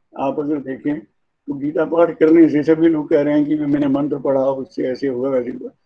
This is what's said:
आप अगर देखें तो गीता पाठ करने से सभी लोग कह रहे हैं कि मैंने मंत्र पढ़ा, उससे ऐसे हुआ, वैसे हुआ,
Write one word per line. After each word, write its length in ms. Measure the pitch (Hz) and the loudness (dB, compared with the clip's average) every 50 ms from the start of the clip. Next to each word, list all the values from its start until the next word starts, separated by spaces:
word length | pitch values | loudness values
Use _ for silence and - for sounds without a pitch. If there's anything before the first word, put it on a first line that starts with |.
| _ _ _ - | _ _ _ -6
आप 200 | 135 139 131 151 | -6 -4 -4 -4
अगर 180 | 147 143 156 | -4 -4 -4
देखें 440 | 147 131 135 135 123 - 143 147 156 | -6 -6 -8 -12 -8 -6 -6 -6 -6
तो 540 | 156 _ _ _ _ _ _ _ _ - 143 | -8 _ _ _ _ _ _ _ _ -10 -8
गीता 300 | 139 135 147 151 160 160 | -6 -6 -4 -2 -2 -2
पाठ 340 | 139 156 170 170 165 160 - | -2 2 2 2 2 2 2
करने 300 | 160 156 160 170 165 147 | 4 6 6 6 6 6
से 140 | 135 151 143 | 4 2 2
सभी 260 | 147 160 156 165 165 | 2 2 4 4 2
लोग 220 | 165 151 147 139 | 2 0 0 0
कह 120 | 165 151 143 | 0 2 2
रहे 120 | 147 147 | 2 2
हैं 120 | 151 147 | 0 0
कि 80 | 147 156 | 0 -2
मैंने 320 | 151 151 143 143 147 147 | -2 0 -2 0 0 0
मंत्र 320 | 139 135 139 147 143 143 143 | 0 0 0 0 -2 -4 -4
पढ़ा, 220 | - 147 135 135 | -2 -2 0 0
उससे 420 | 131 135 135 135 131 - _ - 139 | 0 0 -2 -4 -6 -10 _ -6 -4
ऐसे 260 | 131 127 120 135 139 | -4 -4 -4 -4 -4
हुआ, 220 | 127 120 123 139 | -4 -4 -4 -2
वैसे 200 | 135 127 123 123 | -2 -2 -4 -4
हुआ, 200 | 123 - - 254 - _ _ | -8 -10 -14 -16 -18 _ _